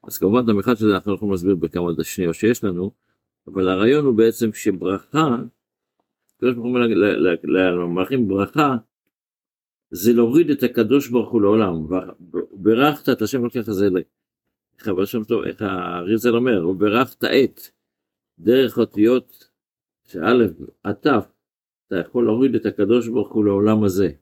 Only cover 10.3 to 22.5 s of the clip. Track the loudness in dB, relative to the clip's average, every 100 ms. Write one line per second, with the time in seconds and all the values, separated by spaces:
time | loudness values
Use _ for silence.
10.3 | 4 2 0 0 0 2 2 2 -2 0
11.3 | 2 4 4 2 -2 -4 -6 -6 -18 -12
12.3 | -10 -10 -4 0 2 2 0 -2 -2 -2
13.3 | -4 -4 -6 -6 0 0 0 -6 _ _
14.3 | _ _ _ _ _ -6 -2 -2 -4 -2
15.3 | -4 -4 -6 -6 -6 -6 -8 -2 -2 0
16.3 | -2 0 0 -2 -2 0 0 -2 -4 0
17.3 | 2 0 _ -20 _ _ _ _ _ _
18.3 | _ 0 2 2 0 -2 2 2 2 -2
19.3 | _ _ _ _ _ _ _ _ -6 0
20.3 | 2 2 -2 -18 _ -10 -4 0 0 -2
21.3 | _ _ _ _ _ _ -8 -4 -2 0
22.3 | 2 2